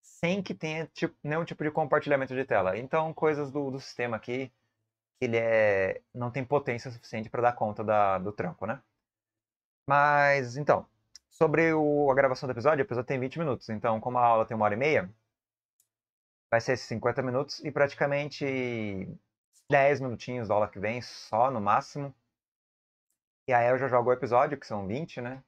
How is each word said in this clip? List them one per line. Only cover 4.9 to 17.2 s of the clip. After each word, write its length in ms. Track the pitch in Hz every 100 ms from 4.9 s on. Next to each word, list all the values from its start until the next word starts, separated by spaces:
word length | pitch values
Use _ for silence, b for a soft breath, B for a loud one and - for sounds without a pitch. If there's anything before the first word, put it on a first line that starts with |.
| _ _ _
que 80 | 123
ele 120 | 113
é, 640 | 113 113 107 98 95 - _
não 160 | 123 120
tem 140 | 127
potência 480 | 123 143 143 117 135
suficiente 380 | 117 - 113 110
pra 120 | -
dar 120 | 120
conta 280 | 120 110 104
da, 360 | 107 107 101 95
do 160 | 95
tranco, 320 | 104 180 160 101
né? 160 | 131 _ _ _ _ _ _ _ _ _ _ -
Mas, 680 | 143 147 147 143 143 123 123
então, 280 | 147 117 - _ _ - _
sobre 440 | _ 160 151 165
o, 380 | 156 151 147 143
a 20 |
gravação 320 | 131 135 127 135
do 60 |
episódio, 320 | 120 123 156
o 40 | 131
episódio 200 | 123 127
tem 140 | 139
vinte 180 | 131 156
minutos. 300 | 160 113 -
Então, 320 | 107 120 110
como 160 | 127 123
a 80 | 120
aula 200 | 113 110
tem 100 | 113
uma 100 | 104
hora 80 |
e 40 | 104
meia, 320 | 147 135 92 - _ _ _ _ _ _ _ _ _ _ _ _ _
vai 80 | 117
ser 140 | 127
esses 140 | 127 -
cinquenta 340 | 113 120 120